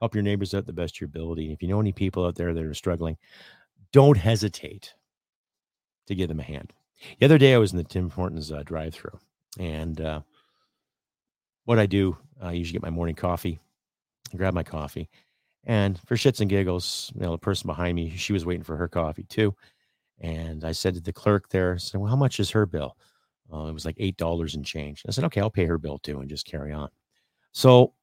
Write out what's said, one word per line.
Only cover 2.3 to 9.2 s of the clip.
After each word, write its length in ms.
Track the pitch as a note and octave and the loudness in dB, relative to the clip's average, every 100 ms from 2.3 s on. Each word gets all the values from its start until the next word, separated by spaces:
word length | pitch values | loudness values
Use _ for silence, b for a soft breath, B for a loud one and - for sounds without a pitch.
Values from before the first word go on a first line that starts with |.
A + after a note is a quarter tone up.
| E2+ | -2
there 180 | F2 | -4
that 100 | E2 | -2
are 120 | D#2+ D2 | -4 -6
struggling, 420 | - E2+ E2 D#2+ B B B B B _ - | -4 -2 -2 -6 B B B B B _ 4
don't 260 | C#3 C#3 A2+ | 8 8 8
hesitate 760 | E2+ A2+ G#2 - - G2 - - _ _ _ _ _ _ _ _ _ _ _ | 4 2 0 -6 -14 -16 -20 -20 _ _ _ _ _ _ _ _ _ _ _
to 80 | |
give 140 | F#2+ F2 | -4 -2
them 120 | D#2 | -4
a 40 | |
hand. 300 | C2+ D2 - _ _ _ B B | -8 -10 -14 _ _ _ B B
The 60 | C#3 | 8
other 140 | D#3 | 10
day, 160 | C3+ B2 | 10 8
I 20 | |
was 140 | G#2 | 6
in 80 | F2 | 2
the 40 | |
Tim 280 | E2 F#2+ F2+ | -4 -4 -4
Hortons, 400 | F2 F2+ D#2+ D2+ | -4 -4 -6 -8
uh, 100 | D2+ | -10
drive-thru, 480 | C#2+ D#2+ D#2+ D#2 - - | -8 -8 -8 -10 -16 -18